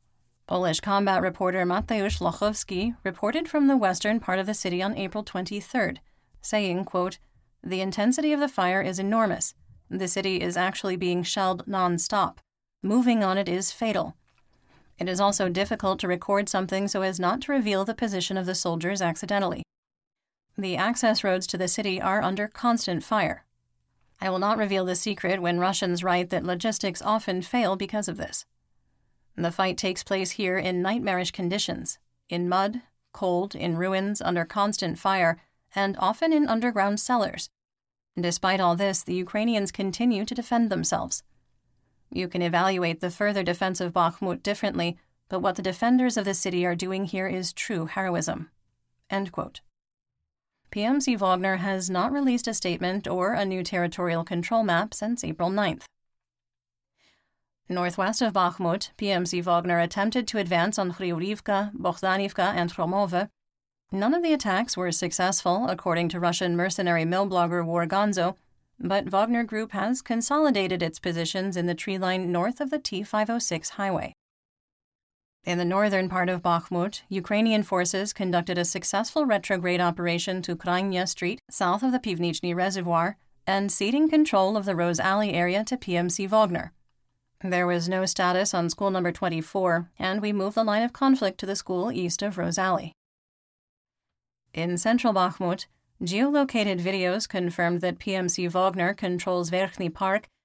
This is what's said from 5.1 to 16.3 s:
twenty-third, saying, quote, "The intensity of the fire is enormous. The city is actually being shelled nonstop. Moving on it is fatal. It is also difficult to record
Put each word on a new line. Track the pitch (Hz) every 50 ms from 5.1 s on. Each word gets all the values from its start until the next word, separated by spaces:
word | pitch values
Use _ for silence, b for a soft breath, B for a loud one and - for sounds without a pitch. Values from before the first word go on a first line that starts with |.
| - 214 208
twenty-third, | - - 180 180 - 208 202 - - - 247 196 - - - - _ _ _ _ _ _ - -
saying, | - 220 214 202 185 175 185 190
quote, | - - 180 180 185 - - _ _ _ _ _ _ _ _ -
"The | 170 185 185
intensity | 190 190 180 220 202 240 254 320 302 302 302
of | 285
the | 294 269
fire | - 208 185 180 185 196
is | - 185 180 190
enormous. | 190 196 220 226 220 196 - - - - - - - - - - _ _
The | - 185 190 180
city | - 196 185 190 190 175
is | 175 175 175
actually | 175 180 190 190 - - 190 185
being | 175 185 180 175 180 175
shelled | - - 208 190 185 185 180 -
nonstop. | - 202 190 180 175 175 175 - - 214 202 175 - - - _ _ _ _ _ _ _ _
Moving | - 190 214 247 240 247 233 220 202
on | 190 190
it | 196 196
is | 175 175 185 196 -
fatal. | - - 233 220 196 190 - 160 - - _ _ _ _ _ b b b b b b b b b b
It | - 180
is | 185 185 196
also | 202 202 202 - 196
difficult | 180 175 190 202 - 226 - - 190 190 -
to | - 180
record | 180 175 - -